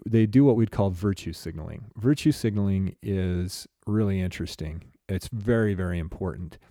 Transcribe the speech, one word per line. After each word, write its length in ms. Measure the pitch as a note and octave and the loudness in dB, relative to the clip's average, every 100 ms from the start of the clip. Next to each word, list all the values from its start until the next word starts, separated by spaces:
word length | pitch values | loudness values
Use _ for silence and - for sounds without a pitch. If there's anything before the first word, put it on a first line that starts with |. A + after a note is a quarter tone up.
| - | 2
they 200 | A2+ G#2+ | 4 6
do 160 | B2+ C#3+ | 6 6
what 120 | A2+ | 6
we'd 120 | A2 | 2
call 220 | - G2 | 2 0
virtue 420 | F2 G2+ F#2+ E2+ | 0 -2 -2 -6
signaling. 520 | - E2 D#2 D#2 - - - | -10 -10 -10 -10 -12 -14 -2
Virtue 360 | B2 D3 D#3+ | 0 2 2
signaling 640 | - A2+ G2+ G2+ F#2+ F#2 - | 2 0 2 2 2 -2 -6
is 640 | G#2 F#2+ F#2 F2+ F2+ - - _ - | -4 -2 0 0 -4 -8 -16 _ -2
really 340 | G#2+ G2+ F#2+ | 0 2 0
interesting. 600 | F2+ - D#2+ - D#2 D#2+ - _ - | -2 -4 -10 -8 -8 -10 -14 _ -6
It's 200 | F#2 - | -6 -4
very, 440 | A2+ G#2+ A2+ G#2+ | -4 0 2 2
very 260 | F#2 F2+ F2 | 0 -2 -2
important. 580 | E2+ - F#2+ - E2+ - _ | -4 -6 -6 -6 -12 -14 _